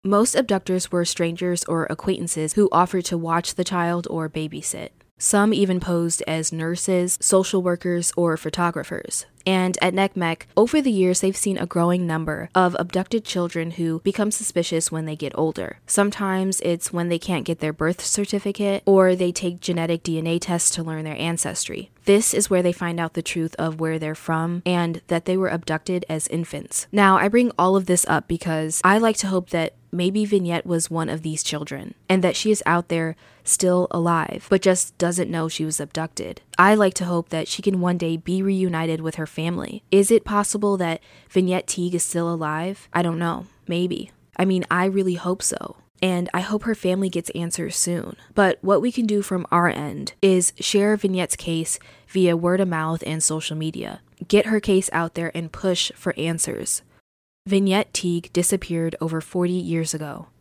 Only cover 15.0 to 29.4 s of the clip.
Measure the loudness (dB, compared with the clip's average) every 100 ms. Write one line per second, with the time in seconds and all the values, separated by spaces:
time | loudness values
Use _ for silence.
15 | -6 -6 -8 -2 -2 -2 -8 -10 -4 0
16 | 2 0 -2 0 0 -2 -2 -2 -2 -4
17 | 0 -2 -2 -4 -2 -4 -4 -2 -2 -2
18 | -4 -2 -2 -2 -4 -2 -2 0 4 6
19 | 6 4 0 -2 -4 -6 -4 -2 0 -2
20 | -2 -2 0 -2 0 0 0 -2 -6 -6
21 | -8 -6 -4 -2 -4 -6 -8 -8 -12 _
22 | 4 4 4 0 2 2 2 0 -4 -2
23 | -4 -4 -6 -4 -4 -4 -6 -2 -4 -2
24 | -4 -8 -4 -2 -2 -4 0 0 0 -4
25 | -2 -2 0 0 0 -2 -4 -6 -2 -4
26 | -2 -6 -4 -4 -4 -8 -8 -8 -2 4
27 | 6 6 4 4 2 2 4 4 4 0
28 | 2 0 0 -4 -2 -4 -4 2 4 6
29 | 4 2 0 -2